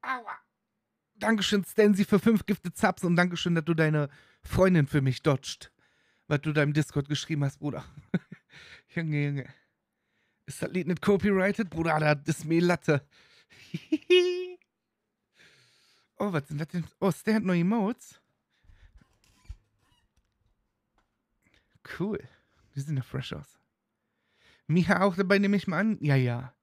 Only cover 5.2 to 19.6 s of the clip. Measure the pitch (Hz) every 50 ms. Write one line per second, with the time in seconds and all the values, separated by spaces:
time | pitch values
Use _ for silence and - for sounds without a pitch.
5.2 | _ 160 143 127 - - - - - - _ _ _ _ _ _ _ _ _ _
6.2 | _ _ 151 143 143 156 147 151 147 143 147 147 151 - - 147 139 139 147 139
7.2 | - - 160 147 143 139 - _ - 147 131 - - - - - - _ - 180
8.2 | - _ - - _ _ _ - - - - - _ _ _ 170 165 156 151 147
9.2 | 143 143 143 139 127 - - _ _ _ _ _ _ _ _ _ _ _ _ _
10.2 | _ _ _ _ _ - 143 - - - - 185 170 143 180 - - - 208 190
11.2 | - 208 202 190 185 202 196 - 226 175 - 160 165 165 156 156 156 151 151 143
12.2 | 143 - 160 - - 151 160 170 170 175 175 165 _ - 156 139 - _ _ _
13.2 | _ _ _ _ _ _ _ - - - - - - _ - 302 - _ 359 359
14.2 | 359 359 359 359 359 359 359 359 _ _ _ _ _ _ _ _ _ _ _ _
15.2 | _ _ _ _ - - _ _ _ _ _ _ _ _ _ _ _ _ _ _
16.2 | 214 208 180 156 143 - 151 143 165 - - 175 160 - _ _ - 196 165 -
17.2 | - - 220 220 208 185 180 175 170 180 220 233 202 196 247 _ - - - _
18.2 | _ _ _ _ _ _ _ _ _ _ - _ - - _ - _ _ _ _
19.2 | _ _ _ _ _ _ - _